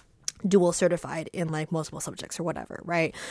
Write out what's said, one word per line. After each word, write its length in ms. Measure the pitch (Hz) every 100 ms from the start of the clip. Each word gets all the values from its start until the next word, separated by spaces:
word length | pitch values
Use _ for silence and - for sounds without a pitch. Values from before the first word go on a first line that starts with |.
| - _ - - 190
dual 240 | 196 175
certified 580 | 165 175 170 131 156 156
in, 140 | - 165
like, 240 | 156 156
multiple 300 | 160 151 -
subjects 400 | - - - -
or 20 |
whatever, 400 | 165 - - -
right? 300 | - 170 160 - -